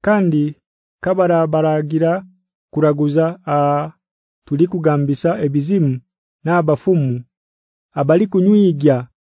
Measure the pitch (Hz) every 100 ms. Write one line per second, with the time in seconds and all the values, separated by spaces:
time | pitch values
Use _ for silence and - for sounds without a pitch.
0 | - 208 185 151 147 147 _ _ _ _
1 | 180 185 180 170 160 156 156 156 151 160
2 | 165 180 190 _ _ _ _ - 151 147
3 | 147 147 160 175 - 147 143 143 156 -
4 | _ _ _ _ - 147 180 185 160 147
5 | 143 143 165 180 151 143 143 196 147 127
6 | _ _ _ _ 160 175 156 147 - 175
7 | 135 123 123 _ _ _ _ _ _ -
8 | 139 165 208 190 185 208 196 147 147 131
9 | 127 _